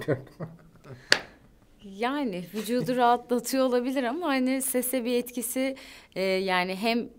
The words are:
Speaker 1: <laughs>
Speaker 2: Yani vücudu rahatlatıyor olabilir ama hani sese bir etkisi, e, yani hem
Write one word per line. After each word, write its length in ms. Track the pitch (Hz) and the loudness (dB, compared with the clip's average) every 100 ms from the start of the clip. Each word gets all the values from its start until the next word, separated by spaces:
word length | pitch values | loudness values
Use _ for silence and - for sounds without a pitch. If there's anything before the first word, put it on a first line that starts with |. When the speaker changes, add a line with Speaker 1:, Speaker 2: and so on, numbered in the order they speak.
| - | 0
Speaker 1:
<laughs> 20 | 135 - - 160 - - - 135 127 - - - - - - - - | -2 -4 -12 -12 -14 -20 -20 -18 -18 0 0 0 -20 -20 -20 -20 -20
Speaker 2:
Yani 640 | 208 196 240 285 262 180 175 | -16 -4 -2 -2 -2 -4 -6
vücudu 420 | 214 214 247 254 254 | -6 -2 0 0 4
rahatlatıyor 720 | 240 240 240 247 240 262 262 | 6 4 2 -2 0 2 4
olabilir 380 | 247 247 269 | 2 2 0
ama 240 | 240 302 339 | -2 0 0
hani 340 | 262 254 262 | 2 2 0
sese 440 | 262 254 247 262 233 | 0 0 0 0 2
bir 80 | |
etkisi, 640 | 247 247 - 233 262 262 262 - - - 175 | 0 0 -4 -4 -2 -2 -4 -12 -20 -12 -4
e, 60 | |
yani 540 | 190 190 190 185 180 185 | 0 0 2 2 2 0
hem 340 | 233 233 - | 0 0 -2